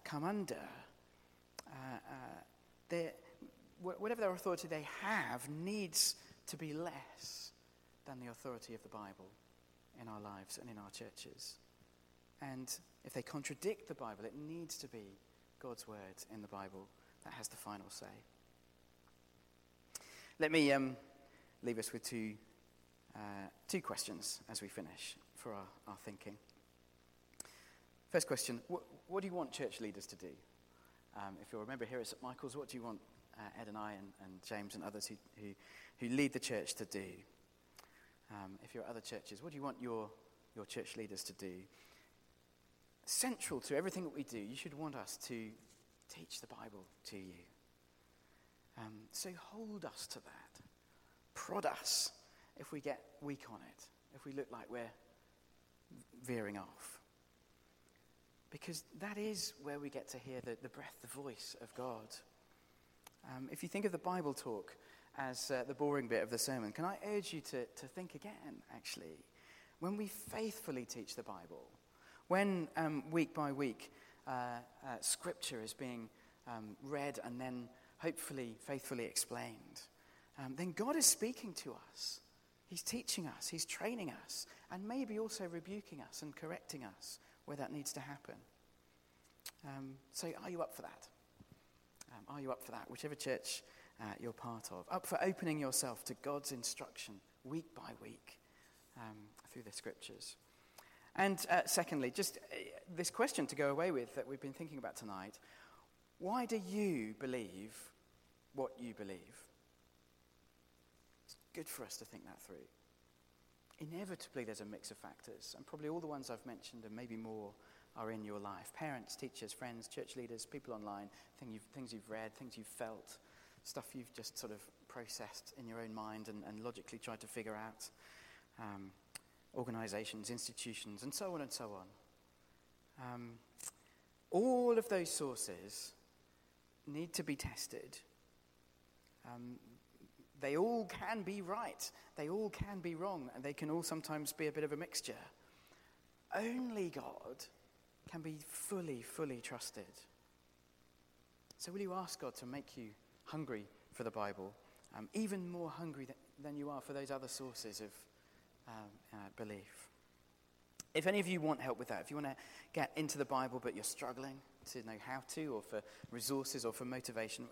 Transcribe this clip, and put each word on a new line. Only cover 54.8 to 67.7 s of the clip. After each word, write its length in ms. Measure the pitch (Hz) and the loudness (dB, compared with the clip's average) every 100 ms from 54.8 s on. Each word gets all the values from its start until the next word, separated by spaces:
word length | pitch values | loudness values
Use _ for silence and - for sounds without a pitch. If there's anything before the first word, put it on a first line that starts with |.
| 113 - - - - - - - - - - - - 120 | -2 -4 -20 -20 -20 -20 -20 -20 -20 -20 -16 -16 -14 -10
veering 340 | 127 117 104 101 | 0 2 2 -2
off. 420 | 95 - - - - - - - - - - - - - - - - - - | -6 -10 -12 -12 -16 -20 -20 -20 -20 -20 -20 -20 -20 -20 -20 -20 -20 -20 -14
Because 320 | 147 - 160 - 156 | -10 -4 -4 -4 -6
that 180 | 202 208 | -2 2
is 360 | 214 202 - - | 2 4 0 0
where 160 | 143 143 | -2 0
we 100 | 143 | 0
get 180 | 135 - | -4 -4
to 80 | 127 | -6
hear 240 | 123 127 | -4 -4
the, 160 | 120 117 | -2 -2
the 80 | 127 | -4
breath, 240 | - - - | -8 -10 -10
the 60 | 117 | -10
voice 480 | 135 139 110 - - | -6 -4 -4 -6 -8
of 120 | 117 - | -10 -2
God. 400 | 127 110 107 - - - - - - - - - - - - | 0 0 -4 -12 -14 -20 -20 -20 -20 -20 -20 -20 -20 -16 -8
Um, 240 | 131 131 | -6 -4
if 120 | 156 | -4
you 60 | 170 | 0
think 160 | 196 202 | 2 4
of 60 | |
the 60 | 175 | 4
Bible 360 | 180 180 151 | 2 4 4
talk 420 | 131 135 107 - - - - - - | 2 0 -2 -4 -12 -18 -20 -14 -2
as, 320 | 135 123 - | 0 0 2
uh, 140 | 131 123 | 2 2
the 60 | |
boring 340 | 131 147 143 120 | 4 6 6 8
bit 140 | 113 | 6
of 80 | 110 | 6
the 80 | 117 | 4
sermon, 340 | - 131 107 | 4 4 2
can 140 | 107 175 | 2 2
I 120 | 196 208 208 | 2 2 2
urge 180 | 185 | 2
you 80 | 160 | -2
to, 240 | - 135 | 0 0
to 220 | 120 | 0